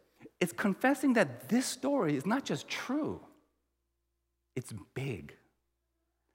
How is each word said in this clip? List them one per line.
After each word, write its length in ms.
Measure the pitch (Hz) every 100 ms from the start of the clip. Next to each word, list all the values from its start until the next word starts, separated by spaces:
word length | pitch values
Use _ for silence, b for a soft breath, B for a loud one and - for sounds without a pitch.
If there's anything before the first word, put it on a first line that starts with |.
| _ _ - -
It's 140 | 180
confessing 600 | - 208 185 254 277 277
that 360 | 233 147 120 -
this 180 | 240 254
story 480 | - 269 285 165
is 100 | 139
not 200 | 185 262
just 220 | - 147 -
true, 520 | - - 294 160 87 - _ _ _ _ _ _ _ _ _ _ _ _
it's 180 | - - 113 -
big. 400 | - 139 101 71 - _ _ _ _ _ _ _ _ _